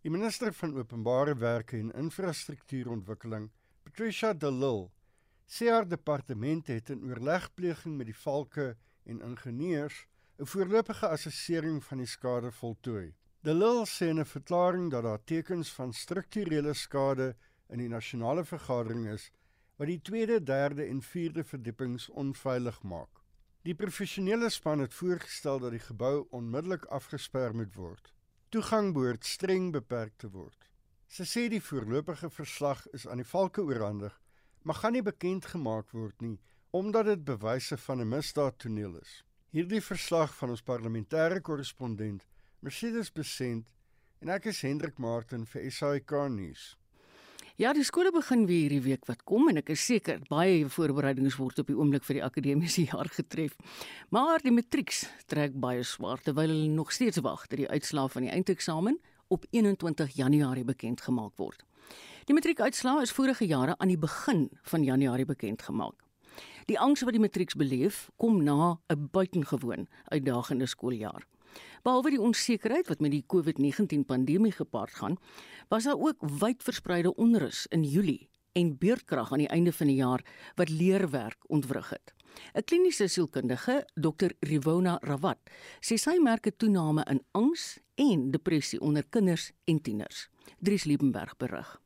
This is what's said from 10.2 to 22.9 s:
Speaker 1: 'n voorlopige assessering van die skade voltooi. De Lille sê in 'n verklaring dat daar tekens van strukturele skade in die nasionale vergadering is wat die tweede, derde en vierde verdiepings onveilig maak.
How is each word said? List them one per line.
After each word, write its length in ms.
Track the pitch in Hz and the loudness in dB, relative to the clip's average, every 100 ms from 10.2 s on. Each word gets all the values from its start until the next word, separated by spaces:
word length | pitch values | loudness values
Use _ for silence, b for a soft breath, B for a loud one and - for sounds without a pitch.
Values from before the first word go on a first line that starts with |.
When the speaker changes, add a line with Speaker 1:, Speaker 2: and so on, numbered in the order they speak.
| _ - | _ -14
Speaker 1:
'n 40 | |
voorlopige 640 | 143 196 185 220 214 214 202 | -8 -4 2 2 2 -2 -2
assessering 760 | 156 160 - - 165 156 151 | -2 -4 -10 -4 -2 -2 -4
van 140 | - 135 | -6 -8
die 80 | 120 | -8
skade 440 | - 127 123 120 | -6 -2 -2 -4
voltooi. 640 | 117 120 110 127 110 85 - _ _ | -8 -10 -8 -6 -6 -8 -14 _ _
De 140 | 151 | 0
Lille 320 | 160 220 240 214 | 2 4 2 -2
sê 220 | - 170 | -2 0
in 100 | 160 | 0
'n 60 | |
verklaring 640 | 151 139 - 175 180 180 175 | -4 -8 -2 2 2 2 -2
dat 120 | 127 | -2
daar 220 | 117 107 | -2 -6
tekens 460 | - 165 156 180 156 | -4 -4 -2 -6 -6
van 220 | - 127 | -8 -10
strukturele 840 | 113 - 180 - 214 185 151 147 | -10 -6 -6 -4 -6 -2 0 -2
skade 600 | 147 - 139 135 131 131 117 _ _ _ | -4 -4 0 0 2 -2 -4 _ _ _
in 100 | 117 | -8
die 100 | 120 | -6
nasionale 560 | 113 - 123 117 156 | -6 -8 -4 -2 -2
vergadering 640 | 170 160 - 123 113 117 113 | -4 -10 -4 -4 -2 -4 -6
is 220 | 104 - _ _ _ _ _ | -8 -12 _ _ _ _ _
wat 100 | 147 | -6
die 140 | 175 | -6
tweede, 400 | - 220 220 226 | -6 -2 2 2
derde 420 | 139 135 143 143 | 2 0 0 -2
en 180 | 123 131 | -4 -6
vierde 420 | - 175 165 160 | -6 -4 -4 -4
verdiepings 640 | - 139 113 113 127 120 - | -8 -8 -10 -6 -6 -6 -10
onveilig 720 | - 139 135 139 123 120 110 | -6 -6 -4 -4 -2 -2 -6
maak. 260 | 98 | -10